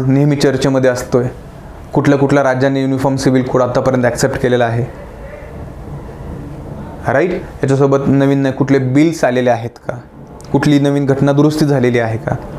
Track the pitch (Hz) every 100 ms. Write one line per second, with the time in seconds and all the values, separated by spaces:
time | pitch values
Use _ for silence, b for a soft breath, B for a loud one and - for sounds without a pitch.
0 | 131 135 147 143 143 131 143 135 127 120
1 | - 123 123 - - - - - - -
2 | 143 139 135 143 135 127 135 135 135 135
3 | 139 135 139 127 127 131 123 135 127 127
4 | 120 - 131 - 127 123 117 117 117 -
5 | - - - - - - - - - -
6 | - - - - - - - - - -
7 | - 127 180 185 - - 135 135 139 135
8 | 135 139 139 139 135 131 131 139 127 135
9 | 165 160 135 123 123 113 117 - - 123
10 | - - - - - 139 147 143 143 143
11 | 139 135 139 139 151 151 147 139 123 120
12 | 113 113 - 120 -